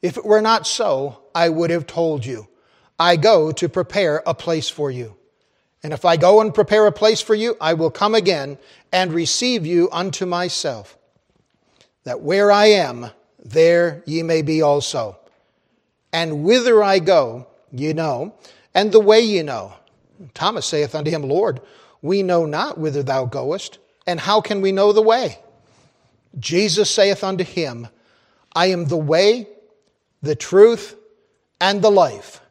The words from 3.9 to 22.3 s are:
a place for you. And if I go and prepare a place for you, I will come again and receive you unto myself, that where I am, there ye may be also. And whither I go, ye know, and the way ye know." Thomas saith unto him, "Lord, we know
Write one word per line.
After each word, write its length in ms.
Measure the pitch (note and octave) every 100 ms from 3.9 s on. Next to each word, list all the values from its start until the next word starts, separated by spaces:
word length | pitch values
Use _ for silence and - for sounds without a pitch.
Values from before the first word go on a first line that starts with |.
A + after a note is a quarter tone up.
| G3+ F3+ D3+ E3
a 80 |
place 360 | D#3+ - D#3+ -
for 200 | - D3
you. 280 | B2 A#2 G#2 _ _ _ _ _ _
And 100 | D3+
if 100 | D3+
I 140 | F3 E3
go 240 | F3 G#3+
and 100 | G#3+
prepare 360 | - G3+ G#3+ G#3+
a 40 |
place 300 | G#3 G#3+ A3
for 140 | - G#3+
you, 200 | A3+ -
I 140 | D#3 E3
will 160 | D#3+
come 240 | - G#3 A3
again 420 | F#3 E3 C#3 C#3 _ _ _
and 220 | F#3 F#3
receive 540 | D#3+ E3+ - B3 A#3+ D#3+
you 200 | F3 F3
unto 340 | D#3+ F#3 - F#3
myself, 720 | F3 F3+ - D3+ A#2 G2+ _ _ _ _ _ _ _ _ _ _ _ -
that 160 | B2
where 300 | D3+ F#3+ G3+
I 160 | G3+ G#3+
am, 440 | G#3 D3 A#2+ A#2+ _ _ _
there 640 | - C#3 E3 E3+ F3 D#3 -
ye 160 | D#3+
may 180 | E3 E3
be 220 | D3+ D#3+
also. 560 | D3+ D3 C#3 C3+ A2 F#2+ _ _ _ _ _ _ _ _ _
And 320 | E3 E3 D3+
whither 380 | D#3+ B3 B3 A3
I 160 | G3+ G3
go, 480 | E3 F3 B2+ A#2+ B2+ _ _
ye 220 | B2+ D3+
know, 400 | D#3+ D#3+ B2 E3+ _ - _ _
and 180 | F3 G#3
the 80 | G#3
way 200 | G3+ A3
ye 240 | A#3 G3+
know." 300 | D3+ A#2+ G2 - _ _ _ _ E3
Thomas 320 | - F3 G3+ C#3
saith 300 | D#3 D3 D#3
unto 160 | D3+
him, 100 | D#3+
"Lord, 400 | C#3 D#3 G3+ B2+ - _ _ _
we 220 | C#3+ G3
know 240 | F#3+